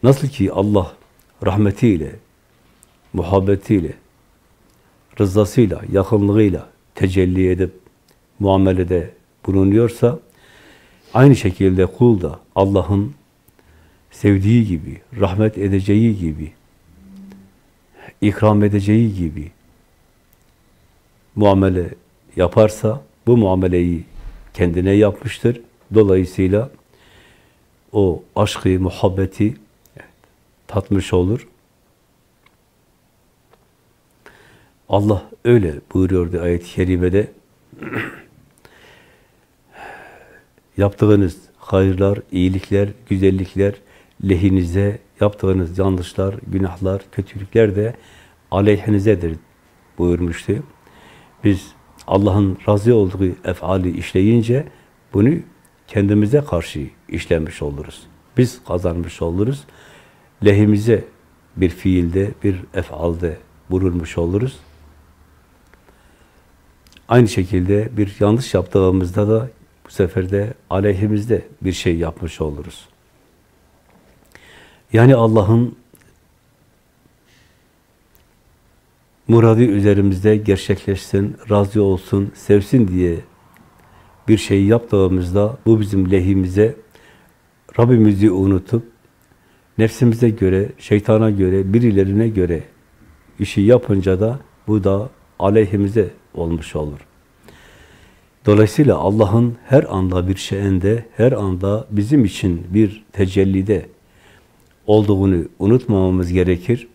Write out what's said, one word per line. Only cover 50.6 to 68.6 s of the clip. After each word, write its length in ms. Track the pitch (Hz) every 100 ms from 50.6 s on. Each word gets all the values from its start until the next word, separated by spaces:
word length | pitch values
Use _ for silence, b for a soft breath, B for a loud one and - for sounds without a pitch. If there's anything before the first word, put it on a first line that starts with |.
| 143 _ b b b b b b
Biz 220 | 104 95 - _ _ _ -
Allah'ın 520 | 101 101 95 98 92 -
razı 260 | 104 107
olduğu 320 | 120 95 95 95 87
efali 540 | 85 90 80 95 90 82
işleyince 680 | 85 95 101 117 110 127 151 B B B _
bunu 160 | 101 113 165 - _ _ _ _
kendimize 520 | 107 101 104 104 143
karşı 460 | 143 87 - 76 69 _ -
işlemiş 540 | 82 - 85 80 -
oluruz. 440 | 73 71 76 - - _ _ -
Biz 280 | 123 -
kazanmış 580 | - 87 90 85 82 -
oluruz. 420 | 85 87 110 139 - b b b b b b _
Lehimize 600 | 104 101 107 104 110 107 - _ _ _ _ -
bir 140 | 90
fiilde, 600 | - 95 90 87 92 101 -
bir 120 | 104 92 -
efalde 640 | 95 90 - 85 85 85 78 _ _ _
bulunmuş 480 | 92 92 87 80 -
oluruz. 400 | 85 98 131 - - _ - _ _ _ _ _ _ _ _ b b b b b b b b _ _ _ _ _ -
Aynı 200 | 123 113
şekilde 600 | - 90 98 90 101 110 113
bir 200 | 98 -
yanlış 340 | 101 117 -
yaptığımızda 760 | 92